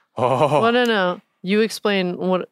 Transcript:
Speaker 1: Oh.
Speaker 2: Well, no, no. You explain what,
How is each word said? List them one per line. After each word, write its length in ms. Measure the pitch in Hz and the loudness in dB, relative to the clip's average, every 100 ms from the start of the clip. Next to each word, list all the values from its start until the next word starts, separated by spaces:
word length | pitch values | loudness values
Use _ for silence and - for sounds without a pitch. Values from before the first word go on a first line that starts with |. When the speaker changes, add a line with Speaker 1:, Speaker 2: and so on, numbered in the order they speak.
| _ - | _ -4
Speaker 1:
Oh. 440 | 123 127 147 147 | 0 2 2 2
Speaker 2:
Well, 100 | 226 | 2
no, 120 | 240 | 2
no. 360 | 240 214 180 180 - _ | 2 0 0 -4 -10 _
You 180 | 180 208 | -2 0
explain 560 | 220 - 214 196 180 180 | 0 -2 -2 0 -2 -2
what, 300 | 180 180 - | -2 -2 -2